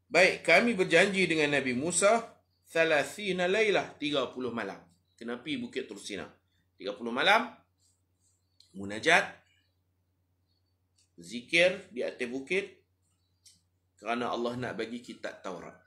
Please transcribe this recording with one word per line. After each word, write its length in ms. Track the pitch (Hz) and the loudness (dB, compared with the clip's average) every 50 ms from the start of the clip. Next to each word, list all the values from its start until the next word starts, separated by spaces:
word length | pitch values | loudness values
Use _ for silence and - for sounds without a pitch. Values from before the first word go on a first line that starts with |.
| _ | _
Baik, 400 | _ - 165 185 170 - - - | _ 4 6 6 6 4 2 2
kami 320 | 170 165 196 233 240 226 | 4 6 6 6 4 2
berjanji 480 | 180 185 160 165 165 190 208 190 190 185 | 0 2 4 6 6 6 4 4 2 2
dengan 320 | 160 165 156 147 143 143 | 2 2 2 2 2 2
Nabi 160 | 139 127 131 120 | 0 0 0 -2
Musa, 480 | 123 143 175 185 - 202 202 226 226 - - - _ _ _ _ _ _ - | -2 -2 -2 0 2 4 4 4 4 0 -4 -14 _ _ _ _ _ _ -4
thalathina 800 | - 165 165 160 156 143 135 - - 208 208 196 180 180 180 180 | 0 0 2 4 4 2 2 0 -6 -6 -6 -4 -2 0 0 0
laylah, 480 | 196 220 220 214 180 151 135 - - | 2 2 2 2 2 0 0 -4 -6
tiga 320 | - 143 147 147 135 123 - | -8 -4 -2 -2 -2 -2 -2
puluh 240 | - 127 127 120 113 | -4 -6 -6 -4 -4
malam. 240 | 117 104 95 87 85 - _ _ _ _ _ _ | -6 -6 -8 -10 -12 -16 _ _ _ _ _ _
Kena 240 | _ 113 117 120 120 | _ -12 -10 -10 -8
pergi 160 | - 156 143 | -8 -6 -6
Bukit 320 | 120 120 120 - 127 - - | -6 -6 -6 -6 -8 -8 -8
Tursina. 400 | 101 98 - - 101 90 76 - - _ _ _ _ _ _ _ _ | -10 -14 -12 -10 -10 -10 -10 -12 -16 _ _ _ _ _ _ _ _
Tiga 160 | - 90 95 - | -12 -10 -10 -10
puluh 160 | - 117 117 | -8 -8 -6
malam, 400 | 120 131 156 185 208 233 247 - - - _ _ _ _ _ _ _ _ _ _ _ _ _ _ _ _ _ _ _ _ _ _ - | -4 0 4 4 4 4 2 -2 -8 -18 _ _ _ _ _ _ _ _ _ _ _ _ _ _ _ _ _ _ _ _ _ _ -14
munajat, 640 | 95 98 101 104 110 113 156 170 196 - - - - _ _ _ _ _ _ _ _ _ _ _ _ _ _ _ _ _ _ _ _ _ _ _ _ _ _ _ _ _ _ _ _ _ _ _ | -12 -10 -8 -8 -2 2 4 4 4 2 0 -8 -16 _ _ _ _ _ _ _ _ _ _ _ _ _ _ _ _ _ _ _ _ _ _ _ _ _ _ _ _ _ _ _ _ _ _ _
zikir 720 | 85 85 90 110 123 127 - 165 170 175 185 104 - - - | -20 -16 -14 -12 -12 -6 0 2 4 4 4 2 -2 -8 -12
di 160 | 110 123 95 | -8 -6 -6
atas 240 | 82 - - 127 117 | -6 -6 -6 -8 -6
bukit, 560 | 123 135 135 139 180 196 - - - _ _ _ _ _ _ _ _ _ _ _ _ _ _ - - _ _ _ _ _ _ _ _ | -6 -8 -6 -4 -4 -4 -4 -6 -12 _ _ _ _ _ _ _ _ _ _ _ _ _ _ -20 -20 _ _ _ _ _ _ _ _
kerana 360 | _ 104 110 120 120 123 107 87 | _ -6 -4 -4 -2 -2 -2 -2
Allah 240 | 117 120 117 123 | -2 -4 -4 -4
nak 160 | 123 123 107 90 | -6 -6 -6 -6
bagi 240 | 101 113 113 120 120 | -6 -8 -8 -10 -12
kitab 400 | 123 - 107 - - - - - | -12 -14 -14 -12 -12 -12 -12 -12
Taurat. 360 | - 98 90 82 82 - - - _ | -12 -12 -10 -10 -12 -16 -18 -20 _